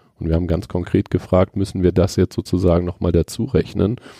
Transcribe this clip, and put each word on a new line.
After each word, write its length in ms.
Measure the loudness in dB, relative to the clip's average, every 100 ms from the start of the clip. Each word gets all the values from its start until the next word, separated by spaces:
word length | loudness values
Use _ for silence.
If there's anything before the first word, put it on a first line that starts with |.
| _ _
Und 100 | -2
wir 60 |
haben 120 | 0 0
ganz 220 | -2 -2
konkret 420 | -6 0 0 0
gefragt, 460 | -4 2 2 2 -2
müssen 260 | -4 0
wir 100 | 2
das 240 | 2 0 0
jetzt 180 | -2
sozusagen 500 | -2 -4 0 2 2
nochmal 280 | 0 -4 0
dazu 320 | 0 0 -4
rechnen? 520 | -2 -2 -2 -2 -2 -2 -10